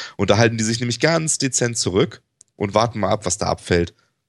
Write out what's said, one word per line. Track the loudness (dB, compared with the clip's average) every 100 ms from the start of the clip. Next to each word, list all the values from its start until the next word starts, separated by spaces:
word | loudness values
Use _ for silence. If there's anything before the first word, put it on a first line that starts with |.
| -14 -4
Und | 2
da | 4
halten | 4 2
die |
sich | -4 -2
nämlich | -4 0
ganz | 0 0 -2 -2
dezent | -2 0 -2 -2
zurück | -2 0 0 -4 _ _ _
und | -6 0
warten | 2 0 0
mal | -2
ab, | -2 -2
was | -4
da | -4
abfällt. | -4 0 0 0 _ _ _